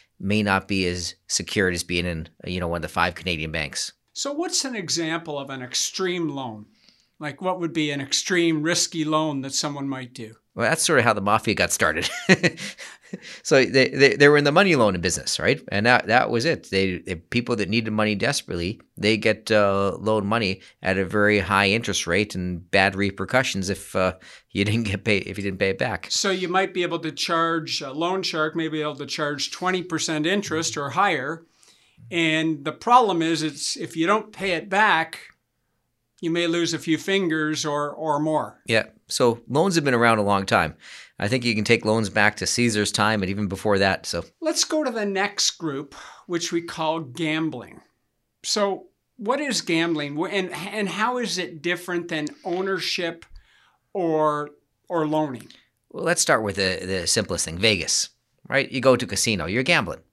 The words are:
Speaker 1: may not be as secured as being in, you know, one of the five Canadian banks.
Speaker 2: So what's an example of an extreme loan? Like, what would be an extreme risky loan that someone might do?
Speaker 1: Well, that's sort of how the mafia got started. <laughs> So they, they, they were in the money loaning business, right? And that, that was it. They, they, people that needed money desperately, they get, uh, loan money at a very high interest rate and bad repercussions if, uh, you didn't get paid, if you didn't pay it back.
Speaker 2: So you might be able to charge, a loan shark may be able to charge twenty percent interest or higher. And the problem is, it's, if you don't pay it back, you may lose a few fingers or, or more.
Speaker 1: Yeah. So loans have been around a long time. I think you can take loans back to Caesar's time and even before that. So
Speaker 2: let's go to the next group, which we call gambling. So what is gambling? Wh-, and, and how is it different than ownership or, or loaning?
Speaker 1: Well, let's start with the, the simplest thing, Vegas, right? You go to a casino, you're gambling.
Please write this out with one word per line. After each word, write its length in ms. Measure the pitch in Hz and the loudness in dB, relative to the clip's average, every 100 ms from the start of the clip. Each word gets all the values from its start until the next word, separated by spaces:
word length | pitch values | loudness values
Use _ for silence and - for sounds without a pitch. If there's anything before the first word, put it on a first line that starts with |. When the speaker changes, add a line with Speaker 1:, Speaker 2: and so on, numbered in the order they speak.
| _ _ | _ _
Speaker 1:
may 240 | 95 107 | -2 0
not 240 | 104 95 - | 2 0 0
be 180 | 98 90 | 0 0
as 280 | 87 87 - - | -2 -6 -12 -6
secured 460 | - - 107 92 | -6 -2 0 2
as 100 | 87 | 0
being 220 | - 87 87 | -2 -2 -2
in, 220 | 82 80 - - | -4 -8 -12 -8
you 140 | 90 | -4
know, 80 | 87 | -4
one 120 | 85 | -4
of 20 | |
the 80 | 85 | -4
five 260 | - 87 87 | 0 0 0
Canadian 380 | 92 82 78 | -4 -4 -4
banks. 400 | 80 73 - - - _ | -4 -6 -6 -10 -12 _
Speaker 2:
So 220 | - 277 | -8 -6
what's 320 | 285 359 359 269 | -4 -4 -4 -4
an 100 | 233 | -6
example 640 | 165 160 160 165 165 143 | -4 -4 -2 -4 -6 -10
of 100 | 139 | -8
an 120 | 131 | -10
extreme 640 | 127 - - - 185 180 160 | -8 -4 -4 -4 -4 -2 -4
loan? 380 | 139 127 107 107 _ _ _ _ _ | -4 -8 -10 -16 _ _ _ _ _
Like, 220 | 151 135 | -12 -6
what 180 | 185 185 | -4 -2
would 120 | 170 | -2
be 200 | 165 151 | -2 -2
an 100 | 143 | -2
extreme 600 | 139 - - 180 170 160 | -2 -4 0 2 4 2
risky 420 | 156 170 - 165 151 | 2 0 0 -2 0
loan 360 | 156 156 139 | 0 0 -2
that 120 | 135 | -4
someone 340 | 131 151 143 139 | -4 -4 -4 -6
might 260 | 131 127 | -6 -10
do? 220 | 123 110 104 _ - | -14 -16 -16 _ -2
Speaker 1:
Well, 120 | 113 | 0
that's 180 | 160 - | 2 4
sort 140 | 147 | 4
of 60 | 117 | 6
how 80 | |
the 80 | 104 | 4
mafia 320 | 101 110 - | 4 2 2
got 180 | 98 87 | 2 2
started. 380 | - 80 78 87 - - | 2 2 2 -2 -2 2
<laughs> 320 | 190 180 - - - - - - - - - | 4 2 -2 -8 -14 -18 -18 -18 -16 -16 -14
So 240 | - 139 120 | 2 4 6
they, 240 | 131 127 | 4 4
they, 260 | 143 135 123 | 6 6 8
they 120 | 143 | 8
were 100 | 147 | 8
in 60 | |
the 80 | 143 | 6
money 240 | 156 196 151 | 4 4 6
loaning 260 | 107 92 | 4 2
business, 380 | 87 80 62 - | 0 -2 -4 -2
right? 200 | 87 143 - | 0 0 -2
And 180 | 98 113 | 0 4
that, 180 | 123 - | 4 4
that 240 | 120 - | 2 2
was 160 | 117 139 | 0 0
it. 240 | 156 - | -2 -2
They, 300 | 95 95 90 | 0 0 -2
they, 160 | - 87 | -6 -10
people 400 | - 120 123 117 | -4 -2 0 -2
that 120 | 92 | 0
needed 220 | 110 110 | 0 0
money 240 | 107 107 | 0 0
desperately, 640 | 104 117 143 - 87 87 113 _ - | 0 0 -2 -4 -4 -4 -6 _ -2
they 200 | 101 110 | 0 2
get, 320 | 113 107 - | 2 0 2
uh, 480 | 107 101 98 98 85 | 4 4 2 0 0
loan 280 | 101 110 101 | 0 0 0
money 340 | 113 101 95 - _ | 0 0 -4 -10 _
at 160 | - 95 | -2 0
a 60 | 90 | 0
very 340 | 104 104 104 | 2 4 4
high 300 | 90 98 101 | 2 2 4
interest 360 | 107 113 95 - | 2 0 -4 0
rate 300 | 90 104 95 | 0 0 -2
and 340 | 90 87 90 | -4 -6 0
bad 260 | 98 98 95 | 2 4 2
repercussions 760 | 101 - 95 127 131 98 92 | -2 -2 -2 0 0 -2 -4
if, 240 | 95 - - | -4 -4 0
uh, 180 | 92 92 - - _ | 0 -2 -10 -20 _
you 120 | 95 | -2
didn't 200 | 101 113 | 0 0
get 220 | 110 95 - | 0 -2 0
paid, 180 | 101 - | 0 -2
if 140 | 95 | -6
you 40 | |
didn't 140 | 98 92 | -6 -2
pay 120 | 95 | -2
it 100 | 95 | 0
back. 260 | 127 95 - | -2 -4 -6
Speaker 2:
So 180 | - 202 | -4 -2
you 200 | 185 180 | -2 0
might 220 | 185 190 | 0 0
be 120 | 185 | -2
able 160 | 175 170 | -4 -4
to 120 | 156 | -6
charge, 720 | 143 - 165 165 165 143 - | -6 -2 0 0 0 -4 -8
a 100 | 143 | -8
loan 300 | 139 170 190 | -4 -2 -2
shark 340 | 180 165 156 165 | -2 -2 -2 -2
may 120 | 160 | -4
be 160 | 156 | -4
able 140 | 151 135 | -4 -6
to 100 | 139 | -8
charge 420 | - 147 143 - | -4 -4 -4 -6
twenty 320 | - 180 185 | -4 -2 -2
percent 460 | 180 165 - 156 156 | -2 -4 -2 -2 0
interest 500 | 202 196 160 160 - | 0 0 -2 -2 -4
or 140 | 143 | -4
higher. 560 | 135 202 156 135 165 - _ _ _ _ _ - | 0 0 0 -4 -8 -14 _ _ _ _ _ -6
And 520 | 175 165 156 160 151 | 0 2 2 0 -2
the 100 | 143 | -6
problem 500 | 151 - 240 226 170 | -6 4 6 6 2
is, 180 | 160 160 | 0 0
it's, 340 | 156 139 - - | -2 -4 -8 -6
if 220 | 165 165 | -6 -2
you 80 | 165 | 2
don't 260 | 214 220 | 2 0
pay 200 | - 196 | -6 -4
it 180 | 165 202 | -4 -2
back, 500 | 196 214 165 156 - - _ _ _ _ _ _ _ _ _ | 2 4 4 0 -8 -18 _ _ _ _ _ _ _ _ _
you 80 | 170 | -4
may 160 | 170 170 | 0 0
lose 300 | 170 165 165 | 0 0 -2
a 40 | |
few 200 | - 156 | -2 -2
fingers 640 | 175 196 180 160 156 151 160 | 0 0 0 0 -2 -2 -2
or, 240 | 147 147 | -2 -4
or 300 | 143 156 147 | -4 -2 0
more. 420 | 156 151 107 - - | 2 0 -2 -8 0
Speaker 1:
Yeah. 160 | 113 - - - | 0 0 -6 -8
So 340 | - 123 113 - | 2 2 2 0
loans 260 | 135 196 | 2 4
have 100 | 165 | 2
been 120 | 139 123 | 2 4
around 240 | 117 113 | 4 4
a 40 | |
long 220 | 101 98 98 | 4 2 2
time. 300 | 104 78 - - - - - | 2 2 -2 -16 -20 -18 -6
I 60 | 101 | -2
think 160 | 131 | 0
you 120 | 120 107 | 0 0
can 80 | 101 | 4
take 180 | 113 | 4
loans 260 | 107 113 104 | 4 2 2
back 280 | 90 104 - | 2 2 2
to 100 | 90 | -2
Caesar's 440 | - 120 107 101 | 0 2 2 0
time 300 | - 107 110 | 2 2 2
and 80 | 92 | -2
even 180 | 98 101 | -2 -4
before 320 | 95 110 98 | -2 0 4
that. 260 | 95 92 - | 4 2 -2
So 180 | 87 - _ | -8 -8 _
Speaker 2:
let's 240 | 320 320 | -4 -2
go 200 | - 311 | 0 0
to 80 | 269 | -2
the 140 | 226 208 | -2 -4
next 460 | 190 202 - - | -2 -2 -2 -2
group, 440 | - 160 139 143 - - - - | -2 -6 -6 -10 -16 -20 -20 -6
which 240 | 170 170 | -4 -2
we 100 | 170 | -4
call 400 | 170 - 160 165 | -4 -4 -2 -2
gambling. 800 | 143 127 165 156 160 127 98 - - _ _ _ _ _ | -6 -4 -2 0 -2 -6 -12 -18 -20 _ _ _ _ _
So 440 | - 214 202 185 - _ _ - | -4 0 0 -2 -8 _ _ -8
what 240 | 208 277 | -2 -2
is 200 | 294 233 | -2 -4
gambling? 540 | - 165 170 156 143 143 | 0 0 2 0 -2 -4
Wh-, 160 | 185 | -4
and, 220 | 202 185 | -2 -4
and 340 | 156 190 208 196 | -6 -8 -4 -4
how 300 | 180 226 247 | -2 -2 0
is 200 | 220 175 | -2 -4
it 240 | 175 160 | -6 -6
different 460 | 170 175 175 175 170 | -4 -4 -2 -4 -2
than 200 | 160 147 - 190 | -4 -4 -8 -6
ownership 800 | 175 196 190 160 - 170 165 - - - _ _ _ _ | -2 -2 -2 -2 -4 -4 -6 -14 -20 -20 _ _ _ _
or, 600 | 202 170 156 151 147 147 - _ _ - | -4 0 2 2 0 -4 -12 _ _ -4
or 200 | 175 151 | -2 0
loaning? 420 | 156 151 123 - - _ _ _ | 0 0 -4 -14 -20 _ _ _
Speaker 1:
Well, 160 | - 170 | -6 -2
let's 160 | 170 | 0
start 220 | - 131 | 2 2
with 120 | 107 98 | 2 0
the, 300 | 95 87 90 | 0 -2 -2
the 220 | 92 87 | -2 0
simplest 360 | - 104 85 | 0 0 -2
thing, 140 | - 85 | -4 0
Vegas, 520 | 110 98 76 - - _ _ _ - | 2 2 0 -2 -4 _ _ _ -4
right? 240 | 135 135 | -2 0
You 80 | 131 | 2
go 160 | 127 127 | 4 4
to 100 | 123 | 2
a 40 | |
casino, 360 | 98 - 104 78 | -2 0 0 -2
you're 180 | 110 | -2
gambling. 380 | 135 165 92 - _ | 2 2 0 -6 _